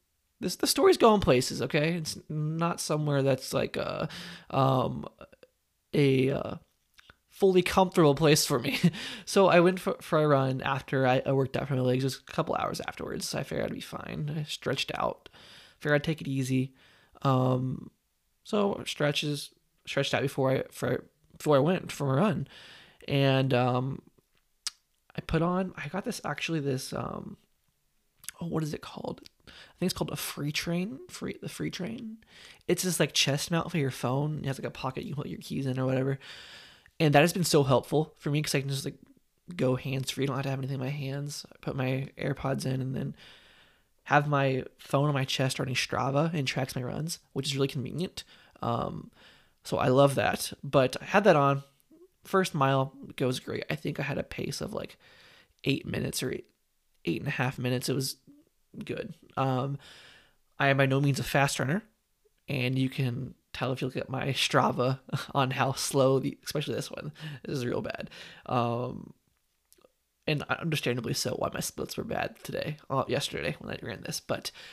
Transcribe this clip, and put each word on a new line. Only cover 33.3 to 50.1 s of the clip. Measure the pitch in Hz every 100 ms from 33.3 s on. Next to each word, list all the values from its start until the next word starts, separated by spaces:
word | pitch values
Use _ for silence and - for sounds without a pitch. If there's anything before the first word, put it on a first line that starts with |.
| 147 -
mount | 170 -
for | 165
your | 135
phone. | - 120 135 147 151
It | 139
has, | 139
like, | 127
a |
pocket | - 131 -
you | -
can | 139
put | -
your | -
keys | - 147 135
in | 131
or | 131
whatever. | 131 135 139 - - - - - - _ -
And | 160
that | 143
has | 170
been | 190
so | 160 156
helpful | 131 120 - 147 156 -
for | 156
me | 147
'cause | 151 143
I |
can | 135
just, | 139 143
like, | - - _ _ _ -
go | 90 123 127
hands-free. | 135 135 127 -
I | 135
don't | 131
have |
to | 139
have | 135
anything | 131 135
in |
my | 127
hands. | 147 135 139 143 147 -
I | -
put | - 139
my | 127 131 139 -
AirPods | - 139 135 135 135
in | 131
and | 131 135
then | 139 - - - - - _ _ _ _
have | - 143 147
my | 143 139 131 - _
phone | - 139 147
on |
my | 139 135
chest | - 131 -
running | 135 123
Strava | - - 127 139 165
and | 165 131
tracks | - 135 -
my |
runs, | 123 - 160 - _
which | - 143
is | 135
really | 135
convenient. | 147 117 143 185 - - - - -
Um, | 113 117 - - - _ - - _ _ -
so | -
I | 131
love | 127 139